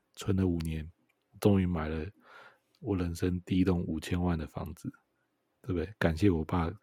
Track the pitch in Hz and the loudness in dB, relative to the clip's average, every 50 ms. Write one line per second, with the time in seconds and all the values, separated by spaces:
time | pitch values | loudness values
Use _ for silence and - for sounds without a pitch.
0 | _ _ _ - - - 95 95 95 90 85 85 80 80 78 78 76 82 - _ | _ _ _ -8 -4 -2 0 2 2 2 0 0 -2 -4 -4 -6 -8 -10 -16 _
1 | _ _ _ _ _ _ - 101 - 104 101 95 92 90 90 80 78 78 80 80 | _ _ _ _ _ _ -4 2 4 4 4 4 4 2 0 -2 -4 -4 -4 -4
2 | 78 101 - _ _ - - - - - - _ _ _ _ _ 160 110 101 87 | -6 -8 -12 _ _ -20 -20 -20 -20 -20 -20 _ _ _ _ _ -4 -2 -2 -2
3 | 90 85 85 - 95 90 90 90 - - 101 92 92 95 90 87 87 - 80 78 | -2 -2 -2 -2 -2 -2 -2 -2 -2 2 2 4 4 4 2 2 0 -2 -4 -4
4 | - - 92 87 90 90 85 80 76 - - - 78 78 80 - - - - _ | -4 -2 -2 0 2 0 0 0 -4 -6 -8 -8 -10 -10 -10 -10 -10 -12 -12 _
5 | _ _ _ _ _ _ _ _ _ _ _ _ - - 90 85 78 - - - | _ _ _ _ _ _ _ _ _ _ _ _ -6 -4 -2 -2 -2 -4 -2 0
6 | - 85 82 80 101 101 87 78 78 - - 87 82 73 - - | 0 0 2 4 4 4 4 4 0 0 0 0 0 -2 -4 -8